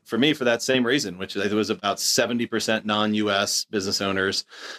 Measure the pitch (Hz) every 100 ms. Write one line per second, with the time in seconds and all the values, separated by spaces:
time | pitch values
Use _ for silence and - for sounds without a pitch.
0 | - 113 147 147 123 117 - 131 120 139
1 | 107 90 95 101 101 104 104 104 101 95
2 | - - 113 120 117 113 110 110 107 107
3 | 107 107 104 98 101 - - 107 95 98
4 | 98 98 95 92 - - -